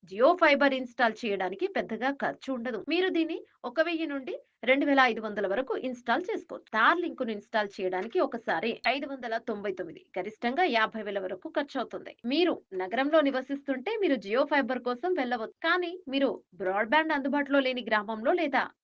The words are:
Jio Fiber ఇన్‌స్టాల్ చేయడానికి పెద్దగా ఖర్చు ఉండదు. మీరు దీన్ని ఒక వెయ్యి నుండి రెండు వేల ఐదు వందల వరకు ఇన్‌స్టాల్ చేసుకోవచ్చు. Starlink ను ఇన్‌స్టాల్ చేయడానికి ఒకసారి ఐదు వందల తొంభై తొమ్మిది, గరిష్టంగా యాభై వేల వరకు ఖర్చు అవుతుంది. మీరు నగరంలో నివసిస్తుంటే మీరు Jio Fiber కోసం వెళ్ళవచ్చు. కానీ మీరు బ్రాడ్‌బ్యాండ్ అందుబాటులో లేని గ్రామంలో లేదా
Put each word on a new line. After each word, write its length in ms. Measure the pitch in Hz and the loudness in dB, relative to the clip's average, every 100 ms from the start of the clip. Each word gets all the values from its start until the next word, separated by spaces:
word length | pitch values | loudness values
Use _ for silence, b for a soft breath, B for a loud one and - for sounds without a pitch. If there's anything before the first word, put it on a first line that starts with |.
| 175 | -12
Jio 200 | 190 262 359 | 4 6 6
Fiber 300 | 330 285 285 262 | 6 6 4 2
ఇన్‌స్టాల్ 360 | 254 - 233 220 | -4 2 0 2
చేయడానికి 440 | 233 196 185 180 381 370 | -4 -2 -2 -2 -4 -2
పెద్దగా 340 | 185 220 254 277 190 | -4 -2 -2 -2 -4
ఖర్చు 240 | - - 262 | -6 -6 -4
ఉండదు. 240 | 233 220 180 | -4 -6 -2
మీరు 160 | 330 370 359 | 0 2 0
దీన్ని 220 | 320 330 b b - | -2 -4 b b -8
ఒక 120 | 247 320 | 0 0
వెయ్యి 200 | 330 320 | 0 -4
నుండి 220 | 277 254 523 - _ 226 | -4 -6 -10 -12 _ 0
రెండు 160 | 269 285 | 2 4
వేల 120 | 269 254 | 4 4
ఐదు 100 | 226 214 | 2 -6
వందల 200 | 208 196 | -4 -2
వరకు 220 | 202 262 320 254 | -2 -2 -4 -6
ఇన్‌స్టాల్ 360 | 240 - 240 359 | -8 -2 -2 0
చేసుకోవచ్చు. 360 | 427 - - - | -8 -8 -14 -6
Starlink 500 | 220 240 339 330 247 226 | 2 4 4 -2 -4 -6
ను 40 | 208 | -6
ఇన్‌స్టాల్ 340 | - 220 208 - | -4 -2 -2 -2
చేయడానికి 420 | 185 185 214 359 330 | -2 -2 -2 0 0
ఒకసారి 460 | 165 - 170 214 - - | -2 -2 -2 0 -2 -2
ఐదు 120 | 262 285 | -2 -4
వందల 220 | 269 240 - - | -8 -4 -6 -4
తొంభై 220 | 208 202 190 | -4 -4 -4
తొమ్మిది, 240 | 175 - _ - | -8 -12 _ -8
గరిష్టంగా 460 | 185 214 233 269 359 233 | -8 -4 -4 0 2 2
యాభై 240 | 220 226 208 | 0 -2 -6
వేల 120 | 196 190 | -4 -4
వరకు 220 | 208 320 320 | -8 -6 -4
ఖర్చు 200 | 285 269 | -4 -6
అవుతుంది. 300 | 185 185 - - 233 | -6 -8 -12 -12 -4
మీరు 200 | 285 349 - _ 190 | 2 2 0 _ -6
నగరంలో 400 | 185 226 277 320 277 | -4 0 4 4 4
నివసిస్తుంటే 640 | 254 254 277 - 262 254 453 | 0 -4 -8 -4 -4 -2 0
మీరు 140 | 381 269 196 | 2 0 0
Jio 180 | 226 285 | 0 2
Fiber 280 | 294 233 262 247 | 2 2 -2 -2
కోసం 240 | 247 359 349 | -4 -2 0
వెళ్ళవచ్చు. 360 | 247 240 220 - 330 | 0 -2 -4 -4 0
కానీ 240 | 359 349 359 - | 2 0 -6 -4
మీరు 160 | 269 269 - _ 175 | 0 0 0 _ -6
బ్రాడ్‌బ్యాండ్ 540 | 185 190 220 294 320 294 | -2 0 4 4 4 0
అందుబాటులో 440 | 269 285 285 277 262 | 0 -2 2 2 2
లేని 160 | 254 233 | -2 0
గ్రామంలో 440 | 214 208 220 226 359 | 0 0 -4 0 2
లేదా 220 | 311 262 - _ | 2 0 -2 _